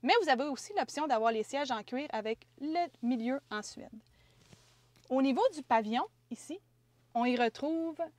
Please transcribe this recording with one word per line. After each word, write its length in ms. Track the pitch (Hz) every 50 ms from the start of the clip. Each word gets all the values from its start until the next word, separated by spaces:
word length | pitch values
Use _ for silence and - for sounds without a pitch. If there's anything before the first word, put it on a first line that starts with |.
mais 120 | - 254 392 480 403
vous 60 | 302
avez 160 | 262 226 269
aussi 280 | 302 277 - - - 415 403
l'option 280 | 254 - - 285 302 311
d'avoir 240 | 262 220 220 233
les 120 | 233 220 214
sièges 280 | - - 277 294 254
en 120 | 254 214 208
cuir 240 | - - 254 294 302
avec 360 | - 220 208 220 226 226 - _ _ -
le 280 | 269 302 320 349 349 311 - _ -
milieu 360 | 233 262 233 226 240 262 285 - _
en 100 | 214 214
Suède. 280 | 214 - - - - - - 220 - _ _ _ _ _ _ _ _ _ - - _ _ _ _ _ _ _ _ _ -
Au 120 | 262 262
niveau 220 | 269 277 254 294 453 523 403
du 80 | 302
pavillon, 440 | 262 - 254 226 220 214 226 247 349 440 - _ _ _
ici, 260 | 240 - - - 302 392 - _ _ _ _ _ _ _ _ _ -
on 120 | 233 233
y 100 | 247 247
retrouve 640 | 233 240 226 226 - - 294 320 330 330 330 320 - 330 320 -